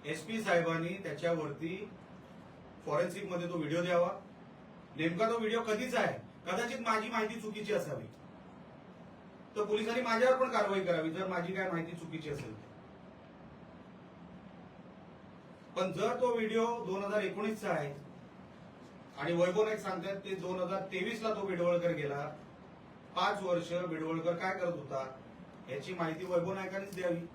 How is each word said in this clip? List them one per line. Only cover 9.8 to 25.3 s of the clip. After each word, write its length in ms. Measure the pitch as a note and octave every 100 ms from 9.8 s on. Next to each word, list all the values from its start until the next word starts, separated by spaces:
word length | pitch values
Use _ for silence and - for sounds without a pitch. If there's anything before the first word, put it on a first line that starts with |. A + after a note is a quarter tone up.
| A3+ A#3+
माझ्यावर 340 | A#3+ A3+ B3+ B3+
पण 140 | B3
कारवाई 300 | A3 G3+ F#3+
करावी 240 | E3+ E3+ D#3+
जर 160 | F3+ F#3
माझी 260 | F3 E3+
काय 160 | F#3+ F#3
माहिती 240 | E3 E3+ E3+
चुकीची 320 | D#3 D#3 D3+
असेल 240 | C#3+ A2+
तर. 120 | G#2+ - - - - - - - - - - - - - - - - - - - - - - - - - - - - - - -
पण 160 | F3+ F#3
जर 280 | E3+ A3 B3
तो 120 | B3
व्हिडिओ 300 | A3+ G#3+ A3+ A3+ A#3
दोन 180 | F3+ F#3+
हजार 180 | G3+ G#3
एकोणीसचा 480 | F#3+ G3 G#3+ A3 G3+
आहे 240 | D#3+ C#3+ C#3+ - - - - - - - - - - - -
आणि 160 | D#3
वैभव 320 | F3 F3+ G#3
नाईक 140 | A3 G#3
सांगतायत 400 | G3 F#3 - E3+
ते 100 | G3
दोन 240 | F#3 F3+ F#3
हजार 220 | F3 F#3+ -
तेवीसला 420 | F#3 A3 A3 A3
तो 100 | G#3
बिडवळकर 460 | G3 E3+ F3 F3 E3+
गेला, 320 | D3+ C#3+ C#3 D3 - - - - - - - -
पाच 260 | E3+ G3 G3+
वर्ष 280 | F#3 E3+ -
बिडवळकर 640 | F3 F3 D#3+ D#3+ E3 E3
काय 220 | E3+ F#3+ F#3+
करत 140 | F3
होता, 320 | E3 - C3+ C3 - -